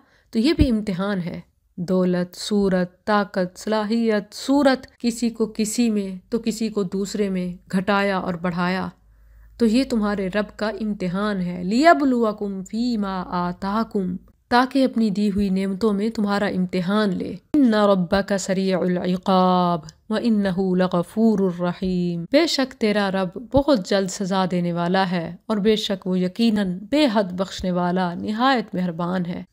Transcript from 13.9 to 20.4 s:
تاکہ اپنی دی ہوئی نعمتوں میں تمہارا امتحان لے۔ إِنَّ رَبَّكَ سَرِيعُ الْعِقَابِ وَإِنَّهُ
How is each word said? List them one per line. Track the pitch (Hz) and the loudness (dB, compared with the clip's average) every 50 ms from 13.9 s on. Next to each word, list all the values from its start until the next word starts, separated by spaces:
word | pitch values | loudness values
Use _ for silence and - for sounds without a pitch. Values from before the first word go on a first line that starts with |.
| - 214 190 180 180 185 - - _ _ _ _ | -2 -4 -2 -2 -6 -8 -10 -16 _ _ _ _
تاکہ | 247 240 254 254 - 277 262 | 2 2 2 2 2 2 2
اپنی | 254 262 226 226 220 | 2 2 0 0 0
دی | 185 208 208 214 | 2 0 0 0
ہوئی | 185 208 202 196 | 2 0 0 0
نعمتوں | 185 190 196 196 196 185 233 220 202 | 0 0 0 -2 -2 0 0 0 0
میں | 196 202 226 | 0 -2 -2
تمہارا | 226 - 208 208 202 202 208 | -2 -2 -2 0 0 0 0
امتحان | 196 - 185 185 180 - 185 180 175 202 214 214 208 180 | -2 0 -2 -2 -2 -2 -2 -2 0 2 2 2 0 0
لے۔ | 180 - - - 180 - _ - 302 | -2 -4 -8 -10 -12 -8 _ 2 4
إِنَّ | 277 240 214 | 4 4 4
رَبَّكَ | 214 208 202 202 190 180 165 208 196 196 202 202 196 | 4 4 4 4 4 2 2 0 0 0 0 -2 -2
سَرِيعُ | 190 - 190 185 190 190 185 170 - | -2 -2 -2 0 0 0 0 2 2
الْعِقَابِ | 185 180 180 - 185 180 185 - - 190 185 185 185 185 180 180 175 175 170 156 - - _ _ - | 0 0 0 0 -2 -2 -2 0 2 4 4 4 4 4 4 2 2 0 -2 -4 -10 -18 _ _ -6
وَإِنَّهُ | 220 220 - 240 220 208 | -4 -2 0 2 2 2